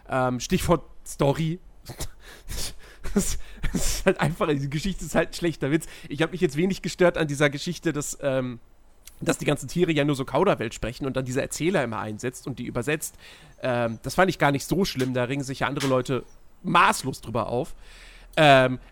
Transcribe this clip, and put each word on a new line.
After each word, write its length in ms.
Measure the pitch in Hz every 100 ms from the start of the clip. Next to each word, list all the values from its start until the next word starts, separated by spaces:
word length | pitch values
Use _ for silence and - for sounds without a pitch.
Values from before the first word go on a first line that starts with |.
| -
ähm, 300 | 131 127 123
Stichwort 440 | - 185 - 170 - - -
Story. 540 | - 139 143 160 175 - - -
<laughs> 140 | - - - - - - - - - - - -
Das, 240 | 202 - - - - -
das 40 | -
ist 300 | - - 190
halt 120 | 185
einfach, 280 | 147 175 170
die 200 | 143 139
Geschichte 380 | 151 196 - 139
ist 80 |
halt 160 | - 165
ein 40 |
schlechter 360 | - 170 - 135
Witz. 160 | 160 - - -
Ich 140 | 139
hab 80 | 160
mich 100 | 151
jetzt 160 | 170 143
wenig 240 | 185 185
gestört 380 | 160 - 175 -
an 80 | 156
dieser 240 | 143 147
Geschichte, 420 | 139 180 165 165
dass, 240 | 147 - -
ähm, 380 | 139 131 127 120 - - - - - -
dass 160 | 131 -
die 80 | 151
ganzen 220 | 143 131
Tiere 240 | 170 180
ja 120 | 147
nur 120 | 147 135
so 100 | 127
Kauderwelsch 500 | 135 190 151 113 -
sprechen 300 | 110 - 139
und 100 | 131
dann 100 | 127
dieser 160 | 127
Erzähler 420 | - - 160 190
immer 160 | 123 107
einsetzt 480 | 107 107 123 - 151
und 120 | 123
die 60 | 117
übersetzt. 500 | 120 120 151 - - - - - -
Ähm, 380 | 127 120 117 110
das 120 | 131 -
fand 140 | 190
ich 100 | -
gar 120 | 143
nicht 160 | 139 -
so 180 | 160 190
schlimm, 280 | 131 131
da 100 | 123
regen 200 | 120 143
sich 160 | 131 131
ja 80 | 123
andere 200 | 143 139
Leute 360 | 127 123 123 - - - -
maßlos 580 | 180 170 196 214 131 -
drüber 260 | - 113 -
auf. 280 | 120 165 - - - - - - -
Ähm, 420 | 147 135 127 127 -